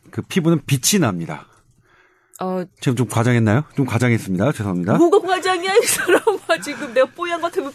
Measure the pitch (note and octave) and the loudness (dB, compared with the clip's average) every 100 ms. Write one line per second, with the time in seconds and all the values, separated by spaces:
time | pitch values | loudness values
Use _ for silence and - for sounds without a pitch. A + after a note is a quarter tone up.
0 | - - - F#3+ D#3+ A#2+ - C3+ - G#3 | -12 -10 -4 0 2 0 0 -2 2 2
1 | B2+ F2 D#2+ D2+ - _ _ _ _ _ | 2 0 -6 -10 -16 _ _ _ _ _
2 | _ _ _ - F#3 F#3 F3 - C#3+ B2 | _ _ _ -10 -6 -6 -8 -6 -2 0
3 | A#2+ A2+ A#2 A#2+ A2 A#2 D3+ - C#3 A2+ | 0 0 2 4 4 2 0 -4 -2 0
4 | B2 A2+ G2 F2+ B2 - G2+ F2+ F2+ C4+ | 2 0 0 -2 0 -2 -4 -2 0 4
5 | E4+ G4+ F#4 F4+ F#4+ F#4 F#4+ G4+ - - | 4 4 2 -2 -2 -2 2 2 2 -2
6 | - F#4 A4+ G4 - E4 D4 B3 C#4 A#3 | 0 2 2 -4 -2 -4 -4 -10 -4 0
7 | C4+ - F4 E4+ E4+ E4+ C#4 | 0 -2 -6 -4 -4 -6 -8